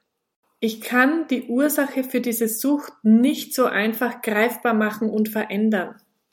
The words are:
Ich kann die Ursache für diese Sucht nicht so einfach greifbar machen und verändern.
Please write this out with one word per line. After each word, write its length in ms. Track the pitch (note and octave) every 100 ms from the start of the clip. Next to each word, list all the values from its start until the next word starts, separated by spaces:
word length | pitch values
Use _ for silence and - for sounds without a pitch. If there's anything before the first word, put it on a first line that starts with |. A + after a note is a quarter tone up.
| _ _ _ _ _ -
Ich 200 | A3+ A3
kann 460 | - B3 C4 E4 D4+
die 220 | B3+ A#3+
Ursache 560 | A#3 D4 D4 C#4 -
für 160 | C4 B3
diese 260 | A#3+ A3+ A3+
Sucht 460 | A3 C4+ C#4+ - -
nicht 500 | G#3+ A3+ B3+ D4+ -
so 140 | - B3+
einfach 560 | F#3+ G#3+ A3 B3 B3
greifbar 520 | - G#3 A#3 A#3+ A#3+
machen 360 | A3 G#3+ G#3 A3
und 180 | G#3+ G#3+
verändern. 680 | A3 G#3+ G3+ A3 G3+ E3+ - _ _ _